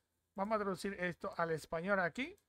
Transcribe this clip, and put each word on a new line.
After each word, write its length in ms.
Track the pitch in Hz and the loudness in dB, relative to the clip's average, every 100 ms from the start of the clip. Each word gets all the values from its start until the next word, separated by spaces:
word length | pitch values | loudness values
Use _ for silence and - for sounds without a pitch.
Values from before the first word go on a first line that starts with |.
| _ _ _ - | _ _ _ -4
Vamos 200 | 202 220 | 0 2
a 40 | |
traducir 340 | 202 185 202 190 | 2 -2 -4 -2
esto 340 | 180 160 196 180 | -2 -2 -4 0
al 160 | 165 | 0
español 480 | 156 - 165 180 196 | 0 -2 -4 2 2
aquí, 380 | 170 - 294 415 | 2 0 -6 -8